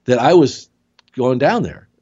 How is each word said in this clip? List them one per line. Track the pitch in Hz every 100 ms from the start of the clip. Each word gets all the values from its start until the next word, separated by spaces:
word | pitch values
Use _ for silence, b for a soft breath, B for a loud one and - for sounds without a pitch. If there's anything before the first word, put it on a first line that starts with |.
that | - 123
I | 127
was | 175 131 - - _ _ _ _ -
going | 123 127
down | 143 226
there. | 104 - - _